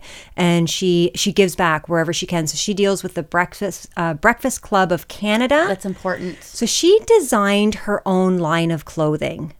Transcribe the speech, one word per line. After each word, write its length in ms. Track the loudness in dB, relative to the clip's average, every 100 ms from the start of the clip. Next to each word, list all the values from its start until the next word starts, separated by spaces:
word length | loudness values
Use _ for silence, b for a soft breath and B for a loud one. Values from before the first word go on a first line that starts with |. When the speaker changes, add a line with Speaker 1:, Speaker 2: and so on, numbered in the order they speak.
| B B B 0
Speaker 1:
And 320 | 2 4 2
she, 400 | 0 2 2 2 0
she 160 | 0
gives 220 | 2 2 2
back 340 | 0 0 0
wherever 240 | -2 0
she 140 | -4 -4
can. 180 | -2 -2
So 100 | -4
she 200 | -4 0
deals 260 | 0 0
with 140 | -4 -8
the 80 |
Breakfast, 680 | -4 -2 -2 -4 -8 -8 -12 -6
uh, 160 | -4
Breakfast 480 | 0 0 2 -2 -6
Club 300 | -2 2 2
of 160 | 0 -6
Canada. 580 | -8 -2 0 2 2 2
Speaker 2:
That's 180 | -2 -6
important. 580 | -8 -6 -6 -8 -12
Speaker 1:
So 240 | -16 -6 -2
she 320 | 2 4 4 6
designed 680 | 4 4 2 2 2 2
her 340 | 0 -4 -4 0
own 300 | 2 2 2
line 320 | 0 0 0
of 160 | -2 -6
clothing. 680 | -2 0 0 -4 -6 -12 -14